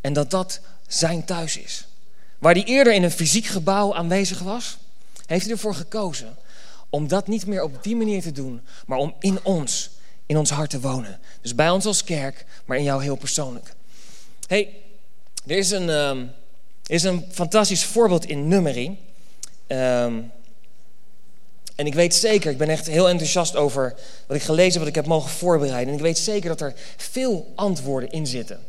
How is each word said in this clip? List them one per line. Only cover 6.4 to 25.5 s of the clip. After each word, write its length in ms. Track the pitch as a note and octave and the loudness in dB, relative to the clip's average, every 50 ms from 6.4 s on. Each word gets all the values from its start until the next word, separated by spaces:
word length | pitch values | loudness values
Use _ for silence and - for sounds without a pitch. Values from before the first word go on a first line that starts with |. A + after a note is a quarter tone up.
| - - - - - - - - - - | -8 -8 -8 -6 -8 -8 -8 -8 -4 -2
om 180 | - D3 D3+ | -2 -2 2
dat 200 | C#3 F3 G3 G3 | 2 2 2 2
niet 180 | G3 A3 A3 F3 | 0 -2 -2 0
meer 180 | G3 G#3 F#3 D3 | -2 0 0 -2
op 200 | D#3 C3+ C3 - | -2 -4 -4 -2
die 120 | G3+ A#3 | -2 0
manier 260 | A#3 A3 G#3+ G#3 F#3+ | 0 2 2 0 0
te 100 | D3+ E3 | -2 -2
doen, 300 | C#3+ C#3 C3+ C3 A#2+ A#2 - - - - - | -4 -4 -4 -4 -4 -6 -6 -8 -8 -8 -6
maar 120 | - C3+ | -4 -2
om 160 | C3 - - - - | 0 0 -2 -2 0
in 200 | - G3 F#3+ F#3 - | 0 2 2 2 2
ons, 460 | F#3+ F#3+ D#3+ C#3+ - - - - - - - - - - - - | 2 2 2 0 0 -2 -2 -2 -4 -6 -8 -8 -8 -6 -6 -2
in 120 | - D3+ | 0 2
ons 120 | D#3 D3+ C#3+ | 2 2 2
hart 200 | D3 C#3+ D#3 D3 | 0 0 -2 -2
te 100 | - C3 | -2 -2
wonen. 400 | A#2+ C3+ C3 C3 A#2 G2+ F#2+ - - - - - | -2 -2 -2 -2 -4 -4 -6 -8 -8 -8 -8 -6
Dus 140 | - A#2 A#2+ | -6 -2 2
bij 140 | A#2+ D3+ E3 | 4 4 4
ons 160 | F3+ G3 G3 | 4 4 2
als 180 | G#3+ G3 - - | 2 2 0 0
kerk, 420 | - E3+ D3 C3+ C3+ B2+ - - - - - - | 0 -2 -2 -2 -2 -4 -4 -6 -8 -8 -6 -4
maar 120 | - C3 | -2 0
in 60 | C3+ C#3+ | 0 2
jou 200 | C#3+ C3+ C3+ C3+ | 2 2 2 0
heel 120 | C#3+ C#3 | 0 -2
persoonlijk. 580 | B2+ - C3+ - - D3 C3 B2 A#2 - - - - - - - - - - - - - - - - - | -2 -2 -2 0 0 -2 -2 -4 -6 -6 -6 -6 -6 -6 -6 -6 -6 -6 -6 -6 -6 -6 -6 -6 -6 -2
Hey, 260 | - F#3 G#3+ G#3 G#3 - - - - - - - - - - - - - - - | 0 2 2 2 0 -4 -6 -6 -6 -6 -6 -6 -6 -6 -6 -6 -6 -6 -6 -4
er 120 | C3+ D#3 | -2 0
is 140 | G3 G3 F3 | 0 2 2
een, 180 | G#3 F#3+ F3+ E3+ | 0 0 0 2
ehm, 300 | D#3 D3 D3 C#3 C3+ C3 B2 B2+ C3 - - - - - - - - - - | 2 2 2 0 0 -2 -4 -4 -6 -6 -6 -6 -6 -6 -6 -6 -6 -6 -4
er 100 | - D#3+ | 0 0
is 80 | E3+ D#3+ | 2 2
een 220 | F#3+ F3+ F3 - - | 2 0 0 -2 -4
fantastisch 520 | - - F3 E3+ G#3 G#3+ G#3 - F#3+ E3 - | -2 -2 0 4 4 4 4 4 2 0 0
voorbeeld 420 | - - A3+ A#3 G3+ F3+ D#3+ D3 | 2 4 6 6 6 6 4 2
in 220 | - D3+ C#3+ C#3+ | 0 -2 0 2
Numeri. 500 | D#3 F#3 G3 F3 D3 B2+ A#2+ B2 E3 G3 - - - - - - - - - - - - - - | 4 4 4 4 2 0 0 -2 -2 -4 -6 -6 -6 -6 -6 -8 -8 -6 -8 -8 -8 -8 -8 -6
Ehm, 540 | - C3+ C3 C3 B2+ B2 A#2+ A#2+ A#2+ A#2 A2+ A#2 A#2 - - - - - - - - - - - - - - - - - - - - - - - - - - - - - | -4 -2 0 2 2 4 2 2 0 0 -2 -4 -6 -8 -8 -8 -8 -8 -8 -8 -8 -8 -6 -8 -8 -8 -6 -6 -6 -6 -6 -6 -6 -6 -6 -6 -6 -6 -8 -8 -8 -4
en 100 | - D3 | -4 -2
ik 80 | D3+ C#3 | 0 4
weet 220 | D#3+ F3 F3 - | 4 4 4 4
zeker, 360 | - - A3 G#3+ G3+ - D#3+ | 4 4 6 4 4 4 2
ik 60 | C3+ | 0
ben 120 | C3 D3+ D#3 | 2 2 2
echt 180 | D#3 D#3 - | 2 0 0
heel 220 | D#3+ D3+ E3 F#3 F3+ | 2 4 6 6 6
enthousiast 460 | F3+ E3+ D#3+ - - F3+ E3 E3 - | 6 4 2 2 2 2 2 2 2
over 400 | - D3 C#3+ A#2+ C#3 C3 B2 - - - - - - - | 2 2 2 2 0 0 0 -2 -6 -8 -8 -8 -8 -4
wat 100 | - C#3+ | -2 -2
ik 60 | D3 - | -2 2
gelezen 280 | - D#3 E3 F3+ F#3 | 2 6 6 6 6
heb, 80 | F3 F3+ | 6 2
wat 100 | D#3 D3 | 0 0
ik 60 | C#3+ | 0
heb 100 | D#3 C#3 | 0 2
mogen 240 | D#3+ E3 D#3 C3 C3 | 2 2 2 2 -2
voorbereiden. 580 | - - F3 F3+ | -4 0 2 4